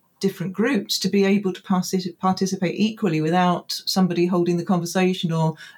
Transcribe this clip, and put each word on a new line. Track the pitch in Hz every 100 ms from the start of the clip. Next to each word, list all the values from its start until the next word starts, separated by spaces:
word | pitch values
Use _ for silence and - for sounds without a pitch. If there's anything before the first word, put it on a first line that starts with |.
| _ _
different | 190 - 175
groups | 185 240 233 - -
to | 190
be | 202
able | 196 202 190
to | 180
partic-, | - 185 180 190 185 -
participate | 185 185 190 190 170 -
equally | 214 220 196 156
without | 156 180 180 175 - - -
somebody | 190 185 175 180
holding | 180 175 175
the |
conversation | 170 180 175 190 185 185 170
or | 165 160 151 -